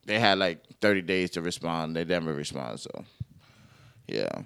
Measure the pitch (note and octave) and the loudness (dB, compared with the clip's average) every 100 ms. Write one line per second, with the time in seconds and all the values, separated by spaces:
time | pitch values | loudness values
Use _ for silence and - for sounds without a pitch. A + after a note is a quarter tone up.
0 | - G#2+ A2 G2 F#2+ E2 - - G#2+ G2 | -2 4 6 6 2 -2 -10 0 2 4
1 | E2+ F#2 F2+ E2+ E2+ - E2+ E2 D#2+ E2 | 2 2 2 0 -4 -4 -2 -2 -2 -2
2 | E2 F2 D#2+ D2 D2 C#2+ B1 A1+ - - | 0 0 0 -4 -4 -6 -8 -8 -12 -14
3 | - - - - - - - - - - | -14 -12 -14 -14 -20 -20 -20 -20 -20 -20
4 | - G#1+ G1+ G1+ | -6 -2 -2 -4